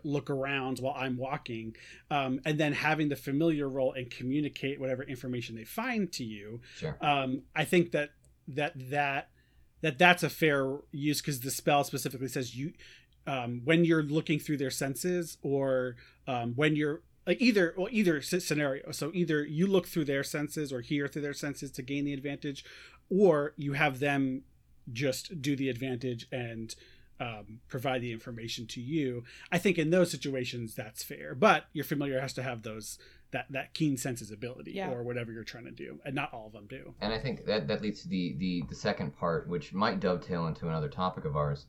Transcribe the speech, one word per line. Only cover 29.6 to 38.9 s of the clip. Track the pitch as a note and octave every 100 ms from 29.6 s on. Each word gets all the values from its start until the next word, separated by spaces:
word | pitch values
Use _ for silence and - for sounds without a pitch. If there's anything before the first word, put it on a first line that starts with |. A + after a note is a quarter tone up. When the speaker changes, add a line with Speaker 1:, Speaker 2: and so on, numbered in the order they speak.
| G3+ E3+
Speaker 1:
in | D#3
those | F3+ F3
situations | D3 C#3+ C3 B2 A#2+ A2
that's | - A2 -
fair, | - C#3+ D3+
but | C3 G#3 D#3 -
your | D3+
familiar | - D3 C#3+ C3
has | C3+
to | -
have | B2+ A#2
those, | A2 A2 G#2+ - - - -
that, | B2 -
that | C3+ -
keen | - D#3 C3
senses | C3+ A#2+ G#2
ability | G#2 A#2+ C3 D3
Speaker 3:
Yeah. | G3 F3
Speaker 1:
or | B2
whatever | A#2+ A#2+ A#2
you're | A2+
trying | - A#2+ -
to |
do, | B2 C3+ - D3
and |
not | C#3 C3+
all | A#2+ G#2+
of |
them | G#2+ G#2
do. | C3 - -
Speaker 2:
And | G#2
I | A2
think | - -
that, | - G#2+ C#3
that | -
leads | G#2 -
to | -
the, | F#2 F2 D2+
the, | F#2 F2 -
the |
second | F2+ G#2+